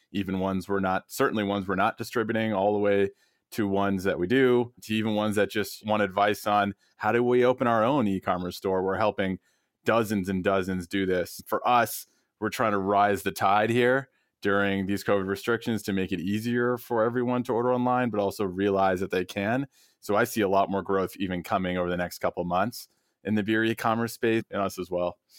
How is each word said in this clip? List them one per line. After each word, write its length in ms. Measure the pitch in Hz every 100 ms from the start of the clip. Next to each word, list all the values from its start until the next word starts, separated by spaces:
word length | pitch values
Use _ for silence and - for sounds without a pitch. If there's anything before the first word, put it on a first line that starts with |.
| _
even 280 | 104 92 95
ones 300 | 95 95 92
we're 100 | 98
not, 260 | 95 92 -
certainly 360 | - 135 110
ones 240 | 101 101 95
we're 80 | 95
not 220 | 107 -
distributing, 560 | 113 123 110 113 110
all 200 | 98 104
the 60 | 104
way 300 | 101 101 98 - _ _ _
to 160 | - 104
ones 380 | 95 98 98
that 160 | 95 85
we 80 | 90
do, 460 | 131 127 123 120 _
to 120 | -
even 220 | 110 110 107
ones 220 | 107 104
that 120 | 98
just 360 | 110 98 - 107
want 180 | 107
advice 420 | 101 92 104 104 -
on 280 | 104 101 - _ -
how 160 | 107
do 100 | 117
we 220 | 123 123 123
open 200 | 127 123
our 160 | 117
own 240 | 113 147 107
e-commerce 520 | 95 - 90 90 -
store. 260 | 98 95
We're 140 | 95 95
helping 420 | 107 101 95 92 _ _ _ _ -
dozens 420 | 113 104 104 92
and 160 | 95
dozens 420 | 92 98 92 92 87
do 200 | 101 92
this. 360 | 90 85 - -
For 180 | 107 -
us, 420 | 120 113 - - _ _ -
we're 80 | 107
trying 240 | - 117
to 40 | 101
rise 460 | 95 101 104 98
the 80 | 95
tide 380 | 90 101 101 113
here 400 | 120 123 131 135 _ _ _
during 440 | 101 101 101 98 95
these 160 | 98
covid 260 | - 101 95
restrictions 540 | 98 - 113 - 110
to 100 | -
make 180 | 98 92
it 80 | 92
easier 580 | 87 107 117 120 120 123
for 280 | - 117 117
everyone 380 | 123 123 123
to 100 | 123
order 180 | 113 123
online, 360 | 123 123 123 123
but 100 | 104
also 240 | 98 -
realize 560 | 98 90 101 98 95 92
that 120 | 92
they 120 | 92
can. 440 | 90 104 101 123 139 _ _ _
So 160 | - 104
I 80 | 120
see 160 | 113
a 80 | 98
lot 200 | 95 98
more 120 | 98
growth 320 | 95 98 92 -
even 240 | 95 90
coming 360 | - 101 90 90
over 120 | 87
the 60 | 90
next 240 | 87 -
couple 240 | 95 92
months 460 | 87 90 107 - - _ _ _
in 120 | - 107
the 80 |
beer 200 | 101 110
e-commerce 480 | 113 113 117 113 117
space 320 | - 117 113 -
and 100 | 101
us 160 | 98 -
as 140 | 90
well. 280 | 90 87 87 _